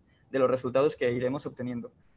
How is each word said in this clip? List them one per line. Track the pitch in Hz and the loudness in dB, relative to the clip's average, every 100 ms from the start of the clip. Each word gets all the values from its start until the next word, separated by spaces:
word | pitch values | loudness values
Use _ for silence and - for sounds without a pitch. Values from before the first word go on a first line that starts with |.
| _ _ _ | _ _ _
de | 135 | 2
los | 127 | 2
resultados | 127 123 131 151 - | 2 0 2 2 2
que | 127 | 0
iremos | 123 123 143 143 | 0 -2 -4 -8
obteniendo. | 135 123 120 113 _ _ | -10 -8 -8 -10 _ _